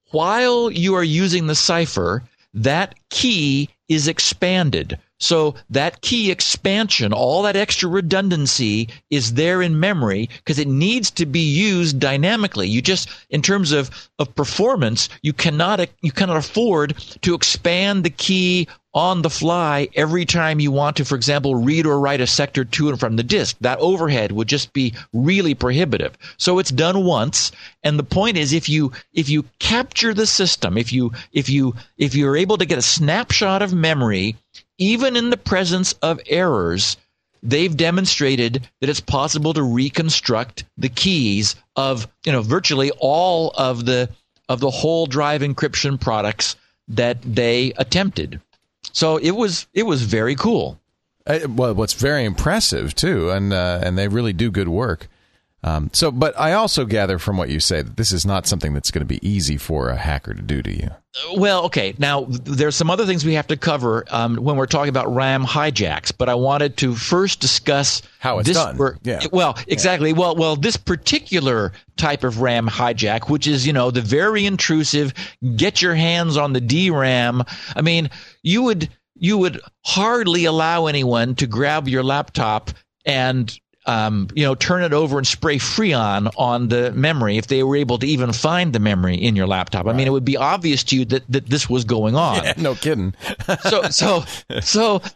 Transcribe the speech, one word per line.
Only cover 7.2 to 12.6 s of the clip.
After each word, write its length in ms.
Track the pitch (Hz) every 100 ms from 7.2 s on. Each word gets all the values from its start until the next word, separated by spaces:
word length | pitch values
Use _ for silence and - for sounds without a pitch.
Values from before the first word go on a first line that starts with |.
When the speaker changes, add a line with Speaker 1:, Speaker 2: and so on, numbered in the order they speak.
| 123 165
Speaker 1:
that 120 | 208 196
extra 320 | 208 - 180
redundancy 1000 | 185 170 190 196 170 139 - 117 107 113 - _
is 260 | 143 113 117
there 260 | 165 180
in 180 | 175 156
memory 500 | 185 185 113 98 117 - -
'cause 120 | 143
it 80 | 143
needs 440 | 135 180 247 208
to 140 | - 160
be 140 | 151
used 600 | 160 143 208 185 165 139
dynamically. 680 | 139 139 175 226 202 -